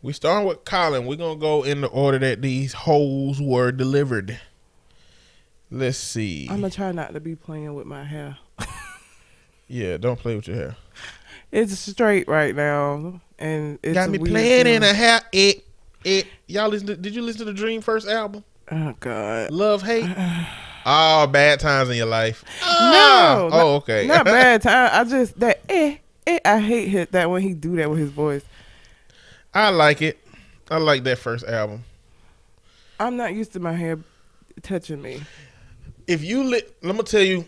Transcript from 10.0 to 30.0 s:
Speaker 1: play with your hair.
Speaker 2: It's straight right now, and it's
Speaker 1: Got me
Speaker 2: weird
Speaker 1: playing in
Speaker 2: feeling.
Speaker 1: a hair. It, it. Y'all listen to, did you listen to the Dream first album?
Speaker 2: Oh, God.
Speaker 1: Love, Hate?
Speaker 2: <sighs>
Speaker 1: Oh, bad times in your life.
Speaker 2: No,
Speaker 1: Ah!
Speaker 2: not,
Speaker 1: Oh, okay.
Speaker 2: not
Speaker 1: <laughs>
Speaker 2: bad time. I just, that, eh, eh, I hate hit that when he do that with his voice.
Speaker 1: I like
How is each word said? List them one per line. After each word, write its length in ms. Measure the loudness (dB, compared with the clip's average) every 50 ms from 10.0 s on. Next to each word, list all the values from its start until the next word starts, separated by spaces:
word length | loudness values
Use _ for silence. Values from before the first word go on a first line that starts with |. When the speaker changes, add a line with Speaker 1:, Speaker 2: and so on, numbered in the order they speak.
| 0 0 -2 -2
Speaker 1:
play 160 | -6 -6 -8
with 120 | -8 -8 -10
your 100 | -10 -8
hair. 180 | -8 -10 -12 -16 -20 _ _ -20 -20 -20 -20 -20 -20 _ -20 -20 _ _
Speaker 2:
It's 260 | -2 -2 -2 -2 -4 -10
straight 480 | -10 -12 -4 0 0 2 2 2 0 0
right 280 | 0 0 0 0 -2
now, 640 | -2 -2 -2 -2 -2 -2 -4 -4 -6 -8 -12 -14 -16 _ _ _ _
and 400 | -8 -6 -6 -6 -6 -8 -10 -8
it's 140 | -6 -4 -2
Speaker 1:
Got 160 | 0 0 0
me 80 | -2 -2
Speaker 2:
weird 120 | -2 0
Speaker 1:
playing 360 | 0 2 2 4 4 4 4 4
in 140 | 4 4 4
Speaker 2:
feeling. 0 |
Speaker 1:
a 100 | 2 2
hair. 280 | 4 4 4 4 2 0 -2
It, 340 | 2 2 4 4 2 0 -4 -20 -20 -20 -20 -20 -20 _ -4
it. 240 | -2 0 0 -2 -4 -12 _ _
Y'all 240 | _ -6 -2 -2 -2
listen 160 | -2 -4 -6
to, 100 | -8 -10
did 200 | -8 -8 -10 -8
you 80 | -8 -8
listen 160 | -8 -8 -8
to 60 | -10
the 80 | -10 -8
Dream 280 | -6 -6 -6 -6 -6
first 260 | -4 -4 -4 -4 -2 -4
album? 360 | -4 -4 -4 -6 -10 -14 -18 _ _ _ _ -10
Speaker 2:
Oh, 220 | -6 -6 -6 -6 -6 -8
God. 500 | -10 -8 -6 -6 -4 -4 -4 -4 -6 -6
Speaker 1:
Love, 300 | -4 -2 0 0 0 0
Hate? 240 | -2 -2 -4 -2 -2
Speaker 2:
<sighs> 420 | -4 -6 -4 -4 -4 -4 -6 -8 -10 -12 -16 -18 -18 -20 -10 -2 0
Speaker 1:
Oh, 380 | 2 4 4 4 4 4 4
bad 340 | 4 4 4 6 6 4 2
times 300 | 2 0 2 2 2 0
in 60 | 0 -2
your 80 | -2
life. 380 | 0 0 0 0 -2 -4 -6 -14 -18 -14 -8
Speaker 2:
No, 60 | -2 0
Speaker 1:
Ah! 800 | 2 4 6 8 8 8 10 10 10 10 8 8 6 4 2 4
Speaker 2:
not, 100 | 4 6
Speaker 1:
Oh, 160 | 6 6 4 2
okay. 280 | 0 0 0 0 2
Speaker 2:
not 180 | 4 4 4 6
Speaker 1:
<laughs> 0 |
Speaker 2:
bad 360 | 6 6 6 8 6 6 4
time. 300 | 4 4 4 6 4 4 4
I 100 | 2 2 2
just, 300 | 2 0 0 0 -2 -2
that, 200 | 0 0 0 0 -2 -2
eh, 300 | 0 0 2 0 -2 -6 _ _ _ _ _ -2
eh, 100 | -2 0 2
I 140 | 2 2 2
hate 300 | 2 0 0 0 0 0
hit 220 | -2 -2 -2 0 0
that 140 | 0 0 2
when 100 | 0 -2
he 140 | -2 -4 -6
do 200 | -6 -8 -6 -2 -2
that 120 | -2 -2
with 80 | -2 -2
his 140 | -4 -4
voice. 320 | -4 -4 -4 -4 -4 -4 -8 -14 -20 -20 -20 -20 -20 _ -20 -20 -20 _ _ _ -20 _ _ -20 -20 _ _ _
Speaker 1:
I 200 | _ 2 2 4
like 320 | 4 6 6 4 4 4